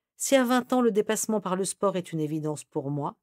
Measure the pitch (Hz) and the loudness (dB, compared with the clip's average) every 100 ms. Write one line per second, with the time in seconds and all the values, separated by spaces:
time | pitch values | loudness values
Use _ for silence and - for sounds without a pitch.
0 | _ - - 269 240 254 247 254 233 208 | _ -8 2 4 4 2 2 2 2 2
1 | 208 214 - 214 185 185 190 - 202 185 | 0 0 0 -2 0 -2 -2 -2 0 0
2 | 175 160 151 156 151 147 - 156 135 143 | -4 -4 -2 -2 -4 -6 -8 -6 -4 -4
3 | 151 - | -4 -8